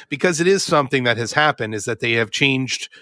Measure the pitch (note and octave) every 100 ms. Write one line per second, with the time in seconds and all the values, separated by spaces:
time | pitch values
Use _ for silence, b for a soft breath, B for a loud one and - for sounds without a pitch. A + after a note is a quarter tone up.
0 | B C#3+ F#3 D#3 F3 G3 - D#3+ C3+ C#3
1 | B2 A2+ A2+ - D3+ C3+ A2 G#2+ A2 A2+
2 | A#2+ A#2 A2 - C#3+ C3 C3 - - B